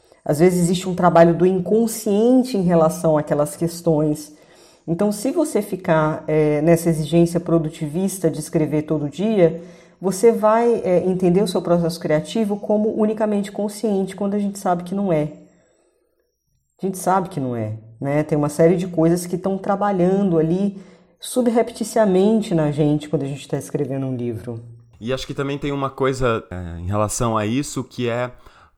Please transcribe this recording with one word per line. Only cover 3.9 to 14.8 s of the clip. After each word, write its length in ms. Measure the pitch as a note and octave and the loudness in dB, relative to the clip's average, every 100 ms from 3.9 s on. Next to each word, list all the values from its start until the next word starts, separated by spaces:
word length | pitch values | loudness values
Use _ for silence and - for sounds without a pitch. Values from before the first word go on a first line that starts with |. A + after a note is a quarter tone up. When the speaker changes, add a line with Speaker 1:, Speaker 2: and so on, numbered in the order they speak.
| D3+ D#3 D3 - - _ - - _ - | 2 2 -2 -6 -20 _ -20 -20 _ -6
Speaker 1:
Então, 240 | E3+ G#3 | -2 -2
se 200 | G#3 C4 | -2 -2
você 300 | F4 D#4 G3+ | 0 0 -2
ficar, 640 | G3+ F#3 - D#3+ D#3 D#3+ - | -4 -6 0 2 2 -2 -2
é, 340 | D#3 D3+ D3+ | 2 2 2
nessa 280 | D#3 E3+ E3+ | 4 4 2
exigência 500 | D#3 D3+ E3+ E3+ E3+ | 0 2 2 4 2
produtivista 880 | - E3 D#3 - D3+ D#3 F#3+ F#3 D#3+ | 0 0 0 -4 -6 -4 -4 -2 -2
de 100 | C#3+ | -2
escrever 440 | D3+ E3+ D3+ D3+ | -4 -2 0 -2
todo 260 | D3+ D#3 D3 | -2 -2 -4
dia, 520 | - G#3 G#3+ E3+ E3 - - - _ | -4 -2 4 4 2 -8 -20 -20 _
você 300 | F3+ F3+ A#3 | -4 2 4
vai, 480 | G#3 G#3+ A3 A#3 A3+ | 4 4 4 4 2
é, 180 | F#3 F3+ F#3 | 2 2 2
entender 360 | F#3 F#3 F3 | 2 2 2
o 60 | A3 | 2
seu 140 | G3 | 0
processo 360 | E3+ F3 E3 E3+ | 0 2 2 -4
criativo 600 | F3 D3+ - A3+ G#3+ G3+ | 0 0 0 -2 -2 -2
como 320 | - G#3+ A3 | -2 0 0
unicamente 600 | G#3 G#3+ A3 G#3+ G#3 G3+ | 0 0 0 -2 -2 -4
consciente, 640 | - G#3 G#3 A3+ G3 F#3 - | -6 -6 -4 -2 -2 -2 -4
quando 160 | G3+ | -4
a 40 | G#3 | -2
gente 220 | G3+ G3+ | -2 -4
sabe 240 | F#3+ F3 | -2 -2